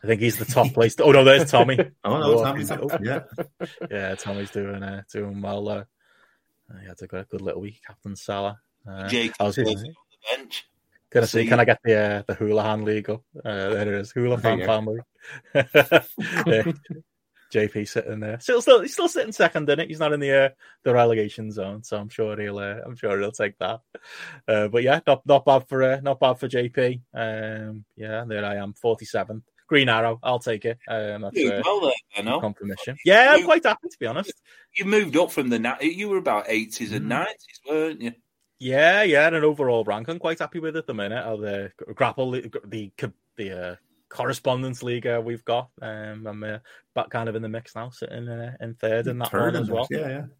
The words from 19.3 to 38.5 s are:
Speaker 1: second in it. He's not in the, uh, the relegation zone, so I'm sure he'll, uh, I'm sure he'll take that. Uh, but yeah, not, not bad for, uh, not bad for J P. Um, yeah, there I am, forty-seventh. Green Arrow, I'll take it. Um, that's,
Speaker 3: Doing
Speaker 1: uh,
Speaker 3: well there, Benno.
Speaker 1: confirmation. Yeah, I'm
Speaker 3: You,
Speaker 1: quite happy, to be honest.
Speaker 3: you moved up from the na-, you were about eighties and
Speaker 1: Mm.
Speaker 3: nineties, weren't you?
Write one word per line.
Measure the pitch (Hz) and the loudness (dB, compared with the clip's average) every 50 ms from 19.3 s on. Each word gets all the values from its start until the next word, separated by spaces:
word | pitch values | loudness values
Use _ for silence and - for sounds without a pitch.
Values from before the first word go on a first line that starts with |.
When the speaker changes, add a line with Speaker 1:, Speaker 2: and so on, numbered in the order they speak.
| 214 | 0
Speaker 1:
second | - 185 165 - 160 151 143 | 2 2 2 2 0 0 0
in | 143 143 | 0 0
it. | 165 - | 0 -6
He's | 160 156 | -4 -2
not | 160 151 151 | -2 0 0
in | 147 | 0
the, | 143 139 135 135 135 | 0 2 4 4 4
uh, | 135 131 _ - - - _ _ | 4 0 _ -20 -20 -20 _ _
the | 131 123 | 2 4
relegation | 120 120 117 117 110 107 104 - - 110 107 104 | 4 6 4 4 2 0 -4 -4 -10 -12 -10 -8
zone, | 104 95 98 101 107 107 | -8 -8 -8 -10 -12 -10
so | - 113 | -8 -8
I'm | 104 101 104 | -8 -8 -10
sure | - - 110 107 104 104 | -6 -4 -4 -4 -4 -6
he'll, | 104 104 101 101 | -6 -8 -6 -6
uh, | 101 101 101 113 - | -6 -8 -8 -10 -12
I'm | - 127 | -16 -14
sure | 117 - 110 98 98 | -6 -4 -2 -2 0
he'll | 101 104 - | -2 -4 -2
take | - 110 101 101 _ | -2 -4 -4 -2 _
that. | 92 92 110 113 _ _ _ - _ - - - - - - - _ - | -6 -6 -6 -8 _ _ _ -20 _ -20 -18 -18 -16 -18 -18 -12 _ 0
Uh, | 110 107 107 104 | 2 2 2 2
but | 107 120 123 | 0 2 4
yeah, | 127 139 165 - | 4 2 2 4
not, | - 139 131 _ | 2 2 2 _
not | - 143 135 127 | 4 4 6 6
bad | 143 135 135 131 _ | 6 4 4 4 _
for, | 135 131 131 | 0 0 2
uh, | 131 131 139 135 | 2 2 0 -2
not | 139 135 - | -4 0 2
bad | 139 131 127 127 | 2 2 2 0
for | - 120 | -4 -4
J | 131 123 123 120 | -2 -2 -2 -2
P. | - - 127 127 127 123 123 _ _ | -2 0 0 0 -2 -4 -12 _ _
Um, | - 113 110 110 110 110 110 110 110 110 107 107 107 104 _ _ | -6 -6 -6 -6 -8 -8 -8 -8 -10 -10 -12 -14 -14 -18 _ _
yeah, | - 107 110 110 110 120 | -16 -12 -8 -8 -8 -6
there | 117 110 104 104 | -6 -6 -4 -4
I | 101 104 | -4 -4
am, | 101 101 101 101 | -6 -6 -8 -12
forty-seventh. | _ - 120 113 - 113 - - 110 95 107 107 110 - _ _ _ _ _ | _ 0 0 0 0 -4 -6 -4 -6 -4 -4 -8 -14 -14 _ _ _ _ _
Green | 160 143 135 123 | 2 2 4 4
Arrow, | 113 113 117 117 113 117 - | 2 2 2 0 -2 -4 -4
I'll | 120 127 120 | -4 -4 -2
take | - 127 113 107 - | -2 -4 -6 -4 -4
it. | 117 117 120 _ - | -6 -6 _ _ -8
Um, | 113 110 107 104 104 104 107 | -6 -6 -6 -6 -8 -8 -10
that's, | 101 - | -8 -4
Speaker 3:
Doing | - 139 127 101 | 0 0 0 0
Speaker 1:
uh, | 98 - | 0 0
Speaker 3:
well | 175 202 208 170 | 0 0 2 2
there, | 143 123 - _ _ _ | 0 0 -2 _ _ _
Benno. | 107 101 110 127 160 | -8 -4 -4 -4 -2
Speaker 1:
confirmation. | - 107 101 _ 101 101 95 - - - 131 147 - | -4 -6 -8 _ -10 -10 -10 -10 -10 -12 -12 -2 4
Yeah, | 165 190 220 254 269 302 | 6 8 8 8 8 6
I'm | - | 6
Speaker 3:
You, | 359 | 6
Speaker 1:
quite | 349 311 330 - | 4 2 4 4
happy, | 240 214 - - 349 | 0 0 0 -6 -16
to | - _ | -12 _
be | 135 | -8
honest. | 110 120 156 202 196 - _ _ _ - - _ _ _ | -6 -6 -6 -8 -8 -12 _ _ _ -20 -20 _ _ _
Speaker 3:
you | - 196 | -6 -2
moved | 196 208 214 208 165 127 | 2 2 2 2 2 2
up | 156 180 165 | 2 2 2
from | - - 139 127 | 0 -4 -2 0
the | 120 113 | 0 0
na-, | 113 120 135 - | 0 -2 -4 -2
you | 139 156 170 185 208 208 | -2 -2 -2 -2 -4 -2
were | 196 190 | -2 0
about | - 139 113 104 101 - | 0 0 0 0 0 0
eighties | 113 110 110 107 - - 117 98 107 | -2 -2 -2 -4 -8 -10 -8 -6 -6
and | 107 104 | -6 -4
Speaker 1:
Mm. | 110 | -2
Speaker 3:
nineties, | 120 143 175 208 - _ _ _ - - _ 139 | -2 -2 -2 -4 -8 _ _ _ -20 -18 _ -4
weren't | 151 156 156 160 156 - 117 | -2 -2 -2 -2 -6 -8 -10
you? | 117 117 _ _ _ _ _ _ _ | -10 -10 _ _ _ _ _ _ _